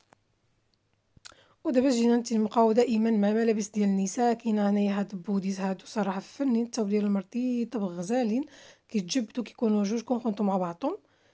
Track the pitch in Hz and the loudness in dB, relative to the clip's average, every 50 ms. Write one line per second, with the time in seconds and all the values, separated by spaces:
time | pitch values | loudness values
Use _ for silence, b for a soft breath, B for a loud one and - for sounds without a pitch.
0 | _ _ - _ _ _ _ _ _ _ _ _ _ _ _ _ _ _ _ _ | _ _ -20 _ _ _ _ _ _ _ _ _ _ _ _ _ _ _ _ _
1 | _ _ _ - _ B B B B B B B _ 330 262 254 247 285 262 233 | _ _ _ -20 _ B B B B B B B _ 0 2 4 4 4 4 4
2 | 233 233 233 240 233 - 240 220 220 208 - 240 226 226 220 226 240 - 220 220 | 4 4 4 2 2 0 0 0 0 0 2 4 4 4 6 4 4 4 2 0
3 | 220 226 226 208 202 202 208 220 233 226 226 208 208 202 - 214 208 202 196 190 | 2 2 2 2 2 2 2 2 2 2 0 0 -2 -4 -2 0 0 2 2 2
4 | 190 196 - - 240 240 233 233 - 233 214 208 202 202 202 208 202 202 202 202 | 0 -2 0 0 2 2 0 0 0 -2 0 2 2 2 2 2 2 2 0 0
5 | 202 - - 190 170 - 202 196 180 190 196 190 190 196 190 185 - - - 226 | -2 -4 -6 -12 -6 -4 -4 -2 -2 -2 -4 -2 -4 -4 -4 -6 -8 -8 -4 -2
6 | 202 190 185 196 196 - - - 285 269 240 226 240 233 - - 220 202 208 208 | -2 -2 -2 -6 -8 -10 -6 -4 -2 0 0 0 0 -2 -2 -4 -2 0 0 0
7 | 208 208 202 196 190 - - 233 247 254 247 240 233 226 - 240 202 185 175 175 | 0 2 0 0 -2 -4 -6 -4 -2 -2 -2 -2 -4 -4 -4 -4 -4 -4 -4 -6
8 | 180 175 233 254 254 220 208 247 302 B B B B B B B B _ - 220 | -4 -2 0 0 0 0 0 -2 -2 B B B B B B B B _ -6 -6
9 | 185 170 - 269 233 214 - - 220 - - - - 220 214 208 208 196 220 240 | -4 -2 -2 -4 -4 -4 -6 -8 -8 -8 -6 -4 -2 0 2 2 0 0 -2 -4
10 | 214 - 254 233 233 240 208 - 214 196 190 196 180 175 170 - - 277 370 427 | -2 -2 -4 -2 -2 -4 -2 0 0 0 0 0 -2 -2 -6 -4 -4 -6 -6 -6
11 | - b b b b b | -12 b b b b b